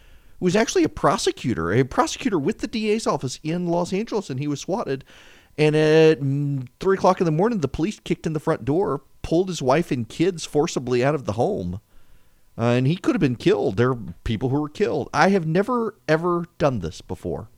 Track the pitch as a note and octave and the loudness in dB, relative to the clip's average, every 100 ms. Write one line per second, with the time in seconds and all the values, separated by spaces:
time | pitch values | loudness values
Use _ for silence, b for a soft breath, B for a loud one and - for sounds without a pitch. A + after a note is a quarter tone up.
0 | b b b b F3+ G#3 A#3 F#4+ D#4 - | b b b b 0 2 2 0 0 2
1 | D3 G#3 F#4 - B2+ D#2+ E2+ A2+ C3 - | 0 2 -2 -2 -2 -2 0 2 2 0
2 | D#4+ - C4 F3 D3+ - C4 A3+ G#3+ A3 | -2 0 -2 0 -2 -4 -6 -4 0 0
3 | - D3 C3 - D3+ F3 F3 F3 E3+ F#3 | 0 -2 -4 -6 -6 -4 -2 -2 -2 -4
4 | A#3 A3 - C3 D3 C#3 - G#3 D3+ C3+ | -4 -6 -6 -6 -4 -6 -4 -4 -4 -6
5 | - B B B B - D3+ D3+ D3+ D#3+ | -8 B B B B 0 2 4 4 6
6 | D#3+ C3+ C#3 C#3+ C#3+ C#3 B2 - F#3+ F#3+ | 6 4 0 0 -2 -4 -6 -4 0 4
7 | F#3 F#3 E3+ D#3 A3+ G#3+ C3+ - F#3 - | 4 2 2 2 0 0 -4 -2 -4 -4
8 | - D#3+ E3+ D#3 E3 D#3 A#2 E3 G3 C#3 | -6 -4 -4 -4 -2 -2 0 0 0 -4
9 | - - - E3 F#3+ E3 B2+ D#3 - C3+ | -8 -12 -2 0 0 -2 2 2 2 -4
10 | A2+ - F3+ E3+ - D3 C#3+ E3+ B2 B2 | -4 -2 -2 -2 -2 0 0 -2 0 2
11 | C3+ D3+ A2+ G#2 E3 E3+ F2+ G2 _ - | 2 0 -4 -2 -2 -2 -6 -8 _ -20
12 | - - - _ _ - A#2+ B2 C#3 F#3 | -20 -20 -20 _ _ -2 0 2 2 0
13 | - A#3+ C#3+ A#2 E3 G#3+ C3 G2 B2+ B2 | 0 2 0 2 0 2 0 2 0 0
14 | F2 - - G#2+ B2+ C#3+ D3 - G#3 E3+ | -8 -8 -4 -2 0 -2 -4 -4 -2 -2
15 | - C#3+ F3+ G3 D#3+ F3 G#3+ A#3+ - - | -2 2 4 4 2 0 0 0 -2 -6
16 | - D#3+ F3 F3 E3+ - D3 A2+ E2 - | 0 0 2 -2 -4 0 0 0 -6 -10
17 | - F2+ F2+ C#2 A2 | -12 -8 -6 -6 -10